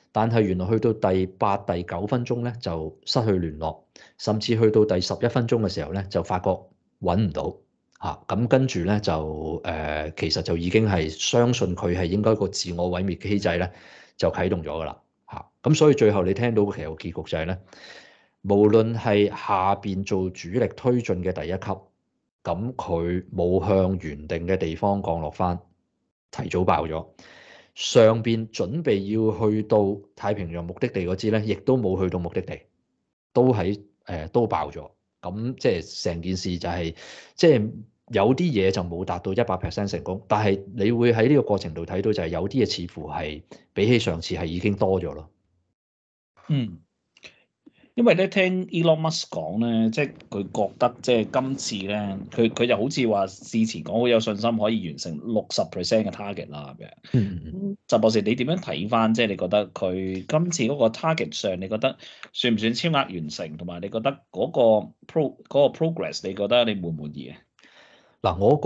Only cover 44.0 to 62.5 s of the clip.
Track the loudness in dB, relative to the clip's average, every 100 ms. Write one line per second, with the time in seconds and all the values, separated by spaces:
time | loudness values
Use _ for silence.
44 | 2 -4 -6 -6 -4 -2 -2 2 2 2
45 | -2 -10 -16 _ _ _ _ _ _ _
46 | _ _ _ _ -2 -2 -2 -8 _ _
47 | _ _ -20 _ _ _ -20 _ _ 4
48 | 4 6 4 2 2 0 -2 0 4 4
49 | 2 -4 -6 -8 -6 -2 0 2 2 0
50 | -4 -4 -10 -8 -6 -2 -2 0 -2 0
51 | 2 2 2 -2 -2 -6 -6 -6 -4 -4
52 | -4 -8 -8 0 0 2 0 2 0 0
53 | 0 0 -2 -6 -4 0 0 -2 -4 0
54 | 4 2 2 -2 -2 0 0 0 -4 -8
55 | -10 -8 -4 -4 -2 -4 -4 -4 0 0
56 | 0 -6 -10 -10 -12 -12 -14 -16 -20 -20
57 | 0 2 2 -4 -10 -8 -8 -8 -2 2
58 | 4 2 0 -2 -2 -4 -4 -6 -2 2
59 | 2 2 0 -2 0 0 0 -4 -4 -2
60 | -4 -6 -2 -2 0 0 -2 2 0 2
61 | -2 -2 -4 -4 -4 -4 -6 -2 -2 -4
62 | -20 -20 -16 -2 0